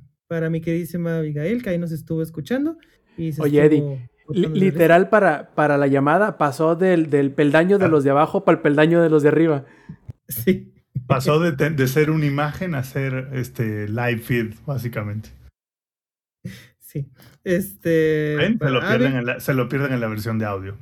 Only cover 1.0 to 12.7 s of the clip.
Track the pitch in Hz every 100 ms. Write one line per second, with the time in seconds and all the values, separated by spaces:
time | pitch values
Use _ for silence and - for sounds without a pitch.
1 | 170 165 156 147 156 240 240 175 175 160
2 | - 160 160 160 - 254 294 330 _ _
3 | _ - 165 156 151 147 151 151 147 135
4 | 123 _ - 190 170 156 147 147 165 170
5 | 190 220 190 143 - - 151 143 143 139
6 | 139 165 214 175 151 127 160 165 185 175
7 | 160 143 139 135 147 151 175 202 185 156
8 | 139 139 156 196 190 165 160 143 156 170
9 | 165 156 147 143 165 143 127 - _ -
10 | - - _ - 117 185 - _ _ -
11 | - 135 135 151 170 135 147 160 131 139
12 | 151 156 147 139 147 147 185